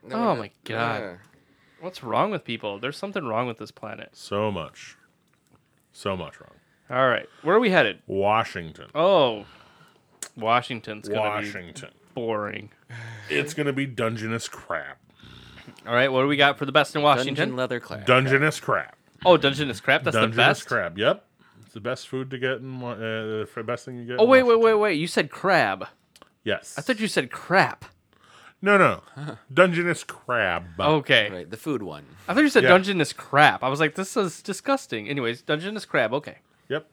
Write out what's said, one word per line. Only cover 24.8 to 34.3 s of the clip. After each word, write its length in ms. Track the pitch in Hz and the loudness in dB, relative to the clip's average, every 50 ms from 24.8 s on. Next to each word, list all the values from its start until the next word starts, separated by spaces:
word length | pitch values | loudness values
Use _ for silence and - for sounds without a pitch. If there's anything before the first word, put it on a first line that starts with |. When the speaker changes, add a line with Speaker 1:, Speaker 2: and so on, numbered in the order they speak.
| 208 214 | 2 2
Speaker 2:
wait. 20 | 180 147 | 0 0
You 60 | 160 175 | -2 -2
said 220 | - 226 170 147 | 0 -2 -2 -2
crab. 580 | - - - 185 190 160 123 101 95 92 92 - _ _ _ _ _ - - _ _ _ _ | -6 -4 0 2 4 4 4 2 0 -4 -6 -16 _ _ _ _ _ -20 -20 _ _ _ _
Speaker 3:
Yes. 320 | 110 101 - - - - - | -4 -4 -4 -6 -12 -12 -10
Speaker 2:
I 40 | |
thought 180 | 147 - 254 214 | -4 -4 -2 -2
you 80 | 220 202 | -2 -2
said 220 | - 175 135 123 | -2 -2 -4 -4
crap. 520 | - - - - 170 190 160 120 - _ - - _ _ _ _ _ _ _ _ - - - - _ _ | -10 -14 -6 2 2 4 4 2 -2 _ -18 -20 _ _ _ _ _ _ _ _ -20 -20 -20 -20 _ _
Speaker 3:
No, 140 | - 196 208 196 | 2 4 6 6
no. 240 | 180 131 95 80 - - - | 6 6 4 0 -8 -18 -16
Speaker 1:
<laughs> 200 | 131 143 156 113 - _ _ | -14 -14 -14 -14 -16 _ _
Speaker 3:
Dungeness 520 | 131 147 180 185 170 165 175 175 160 - - | -2 -2 0 0 0 -2 -2 -2 -4 -6 -8
crab. 600 | - - - _ - 123 117 104 92 87 87 87 90 82 87 | -16 -18 -16 _ -4 -2 -2 0 -2 -2 -4 -6 -10 -8 -4
Speaker 2:
Okay. 520 | 95 147 156 151 123 - 143 117 104 104 | -2 0 0 0 0 2 2 2 2 0
Speaker 1:
Right, 200 | 98 90 85 80 | -6 -10 -12 -12
the 60 | 104 | -14
food 260 | 113 - 160 147 117 | -12 -8 -6 -6 -6
one. 220 | 104 87 76 73 73 - - - - - | -6 -8 -12 -14 -18 -20 -20 -20 -8 -2
Speaker 2:
I 60 | 175 | 0
thought 80 | 254 302 | 2 2
you 40 | 285 | 4
said 140 | - 240 | 4 4
Speaker 3:
Yeah. 60 | 131 127 | 6 8
Speaker 2:
Dungeness 420 | 175 190 190 196 202 180 151 - | 6 6 6 2 0 0 0 -2
crap. 500 | - - - - - 139 151 135 98 - - | -4 -14 -12 0 4 6 6 6 6 2 -2
I 40 | 131 | -4
was 120 | 135 143 | 0 0
like, 160 | 160 151 - | 0 -2 -2
"This 200 | - 190 - - | -4 -8 -6 -2
is 240 | - 202 175 | -2 -2 -2